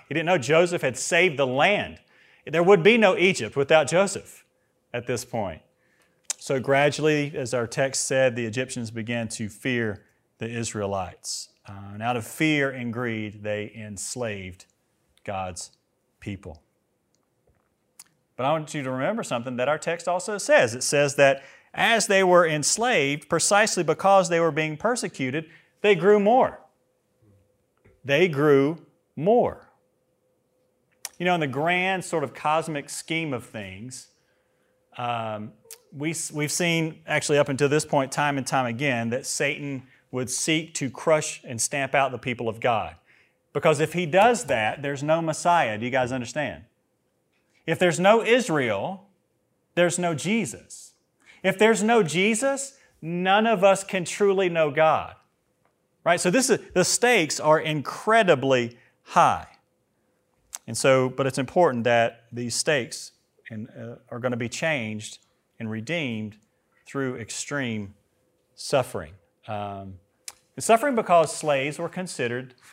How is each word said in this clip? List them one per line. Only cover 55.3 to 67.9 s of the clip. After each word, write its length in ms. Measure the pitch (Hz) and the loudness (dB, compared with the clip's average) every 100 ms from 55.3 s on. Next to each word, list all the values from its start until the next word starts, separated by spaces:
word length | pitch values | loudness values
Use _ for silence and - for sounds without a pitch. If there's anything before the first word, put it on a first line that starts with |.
| _ _ _ _ _ _ _ | _ _ _ _ _ _ _
Right? 160 | 160 170 | 0 2
So 100 | 180 | 2
this 200 | 233 262 | 2 2
is, 100 | 175 - | 0 0
the 100 | 185 | 0
stakes 560 | 170 - 247 233 156 - | 0 2 2 2 2 0
are 200 | 151 156 | 2 2
incredibly 1160 | 156 151 127 - - 226 190 139 135 131 117 - _ _ | 2 -6 -6 -6 2 4 6 4 4 2 0 -6 _ _
high. 440 | - 175 143 85 80 _ _ _ _ _ _ _ _ _ _ - - | -2 4 4 4 -6 _ _ _ _ _ _ _ _ _ _ -18 -10
And 100 | 113 | 0
so, 320 | 139 131 127 | 4 4 2
but 160 | 131 135 | -2 -4
it's 120 | 139 | -2
important 480 | 127 180 160 123 120 | -2 2 2 2 2
that 400 | 117 117 - _ | 4 2 -2 _
these 240 | 120 120 - | -10 -6 -4
stakes 580 | - 147 123 - - _ _ _ - | -2 -2 -2 -10 -18 _ _ _ -18
and, 200 | 110 117 | -14 -14
uh, 260 | 131 117 120 - | -16 -16 -18 -14
are 100 | 120 | -4
gonna 180 | 123 120 | -2 -2
be 120 | 117 | -6
changed 720 | - 160 147 110 107 107 - _ _ _ - | -4 -2 -2 -4 -8 -12 -18 _ _ _ -12
and 120 | 113 | -10
redeemed 680 | 110 113 170 135 110 107 - _ _ _ _ - | -8 -6 -6 -4 -6 -10 -14 _ _ _ _ -12
through 300 | 139 131 123 | -6 -6 -6
extreme 800 | 104 - - 143 123 107 98 | -10 -12 -8 -6 -4 -6 -10